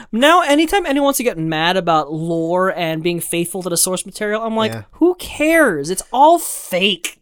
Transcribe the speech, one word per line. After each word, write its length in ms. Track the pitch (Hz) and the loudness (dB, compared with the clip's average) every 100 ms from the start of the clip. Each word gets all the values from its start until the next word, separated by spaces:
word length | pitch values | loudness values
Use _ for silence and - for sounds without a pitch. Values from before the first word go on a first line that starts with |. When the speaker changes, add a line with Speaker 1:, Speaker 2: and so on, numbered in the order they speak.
| - | -8
Speaker 1:
now 300 | 220 285 349 | 2 4 4
anytime 440 | 320 294 320 403 349 | 4 2 2 0 0
anyone 200 | 277 277 | 0 0
wants 100 | 277 | 0
to 80 | |
get 120 | 240 165 | -2 -4
mad 380 | 160 156 165 185 | -4 0 0 0
about 360 | 170 156 143 | 2 0 0
lore 600 | 156 165 165 165 180 190 160 | -4 -4 -2 0 0 0 -2
and 260 | 165 160 | -4 -2
being 160 | 170 175 | -2 -2
faithful 420 | - 170 170 196 | -4 -4 -4 -6
to 40 | 180 | -4
the 80 | 170 | -2
source 300 | 185 185 - | -2 -4 -8
material, 360 | - 214 214 | -8 -4 -4
I'm 100 | 226 | -4
like, 180 | 220 220 | -2 -2
Speaker 2:
Yeah. 100 | 220 - | -4 -12
Speaker 1:
"Who 240 | - 339 359 | 0 0 0
cares? 760 | - - 311 330 277 156 147 | -6 -2 2 4 4 0 -4
It's 120 | 190 - | -6 -4
all 260 | 247 302 339 | 4 6 6
fake. 800 | - - - 180 196 185 - - | 2 -12 -6 -2 0 -2 -8 -14